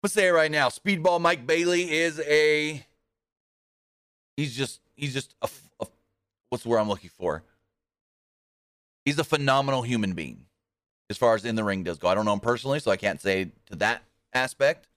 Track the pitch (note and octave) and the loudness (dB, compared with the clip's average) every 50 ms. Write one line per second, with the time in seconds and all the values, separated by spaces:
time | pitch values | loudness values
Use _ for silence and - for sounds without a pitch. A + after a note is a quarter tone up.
0 | - G3 - G#3+ G3 F#3 F3 E3 D#3 D#3 D3+ D3+ C#3 B2 - - _ G3 G3 F3 | -4 -2 0 2 2 4 4 4 4 4 2 2 0 0 0 -2 _ -2 -2 2
1 | D#3 F#3 F3 E3+ E3+ E3+ E3+ D3+ A#2+ C3 D#3+ E3 E3+ F3 F3 F3 F3+ F3 D#3 D#3+ | 2 2 2 4 2 2 0 0 0 0 0 2 2 2 2 0 0 0 0 0
2 | E3 E3+ D#3 D#3 D3+ D3 D3+ D3+ D#3 D3+ D3+ D3+ D3+ D3+ D#3 C#3 - _ _ _ | 0 0 -2 -4 -2 2 2 4 4 4 2 2 0 -4 -6 -10 -14 _ _ _
3 | _ _ _ _ _ _ _ _ _ _ _ _ _ _ _ _ _ _ _ _ | _ _ _ _ _ _ _ _ _ _ _ _ _ _ _ _ _ _ _ _
4 | _ _ _ _ _ _ _ - D3 C#3+ A2+ B2 C#3 B2 - - _ _ _ - | _ _ _ _ _ _ _ -6 -6 -6 -4 -6 -6 -6 -6 -16 _ _ _ -10
5 | C#3+ C#3+ B2+ C#3 C3+ - _ _ - - - - - _ _ _ - - _ _ | -8 -6 -6 -6 -8 -8 _ _ -8 -8 -8 -10 -20 _ _ _ -14 -14 _ _
6 | _ _ _ _ _ _ _ _ _ _ - A#2 - A#2 A#2 A2+ G#2+ G#2+ G2+ F#2+ | _ _ _ _ _ _ _ _ _ _ -10 -8 -4 0 0 0 2 0 -2 -6
7 | - F2 _ _ F#2 E2+ D2 E2 - _ _ _ _ _ _ _ _ _ _ _ | -6 -20 _ _ -4 -4 -4 -4 -8 _ _ _ _ _ _ _ _ _ _ _
8 | _ _ _ _ _ _ _ _ _ _ _ _ _ _ _ _ _ _ _ _ | _ _ _ _ _ _ _ _ _ _ _ _ _ _ _ _ _ _ _ _
9 | _ C#3 D3 D3 D#3 - - D3 C#3+ C3+ C3+ C#3 C#3 C#3 C3+ C3 A#2+ A#2+ B2 A2+ | _ -2 -2 -2 0 0 0 0 2 4 4 4 2 2 0 -2 0 0 0 0
10 | G#2+ G2 F#2 E2 D#2+ B1+ A#1 - - _ _ _ _ _ _ _ _ _ _ _ | 0 -2 -2 -4 -8 -10 -12 -16 -20 _ _ _ _ _ _ _ _ _ _ _
11 | _ _ G#2 - B2+ A#2 A2+ G#2+ F#2+ A#2+ A2 A2 G#2+ G2+ G2 F#2+ F2+ F2 E2 D2 | _ _ -4 2 4 4 4 4 0 -2 -2 -2 0 0 -2 -2 -2 -6 -6 -2
12 | E2 F2 F#2 G2+ G#2+ G#2+ G#2 G2+ G2 A#2 A#2+ A#2 B2 C3+ C#3 D3+ - A2+ G2 F#2 | 0 2 2 2 2 0 0 0 0 -2 -2 -2 -2 -4 -4 -2 0 0 0 0
13 | - G2+ F2+ - - G2 F#2+ F#2+ F#2+ F2 - _ _ _ G2+ - G2+ A2 A#2 - | 0 -4 -4 -2 -2 0 0 0 -2 -4 -8 _ _ _ -6 -2 -2 -2 -2 -4
14 | _ _ _ _ _ _ - B2+ B2+ C3 - _ C#3 C#3+ E3+ - _ _ _ | _ _ _ _ _ _ -2 -2 -2 -2 -2 _ 2 2 2 0 _ _ _